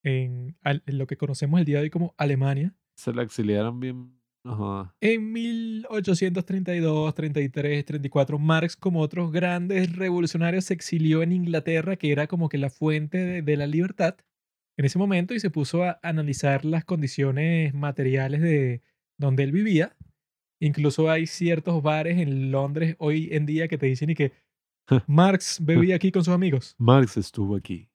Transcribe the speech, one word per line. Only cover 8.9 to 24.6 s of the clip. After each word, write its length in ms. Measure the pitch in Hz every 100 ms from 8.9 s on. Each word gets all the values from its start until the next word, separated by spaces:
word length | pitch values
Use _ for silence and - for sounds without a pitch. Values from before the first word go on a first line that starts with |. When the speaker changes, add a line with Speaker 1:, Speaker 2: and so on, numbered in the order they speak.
| 170
Speaker 1:
otros 300 | 156 175 170
grandes 640 | 165 180 175 180 196 180 175
revolucionarios, 680 | 185 175 170 165 170 185 185
se 80 |
exilió 480 | 175 - 170 156 156
en 100 | 165
Inglaterra, 680 | 185 170 160 156 165 160 190
que 140 | 151
era 140 | 143 151
como 220 | 175 160
que 80 | 143
la 140 | 139
fuente 480 | - 156 151 151 185
de, 220 | 180 180
de 140 | 151 147
la 100 | 143
libertad 480 | 156 190 - 175 - _ _ _ _ _ -
en 80 | 139
ese 120 | 180
momento, 340 | 202 185 180 240
y 40 |
se 100 | 202
puso 320 | 151 135 170
a 160 | 180 170
analizar 640 | 170 160 147 135 143 139 151
las 180 | 165 -
condiciones 880 | 170 135 - 139 135 160 165 151 139
materiales 680 | 143 139 131 135 135 147
de 400 | 170 151 127 120 _ _ _ -
donde 240 | 143 131
él 80 | 139
vivía. 440 | 165 214 165 185 _ - _ _ _ _ _
Incluso 520 | 151 143 147 139 160
hay 160 | 160 165
ciertos 560 | - 170 165 175 170
bares 340 | 147 156 156 175
en 320 | 151 135 135
Londres 440 | 135 139 147 165 160
hoy 300 | 151 156 160
en 140 | 156 147
día 220 | 156 160
que 100 | 151
te 80 | 135
dicen 240 | 131 151
y 60 | 156
que 180 | 143 _ _ _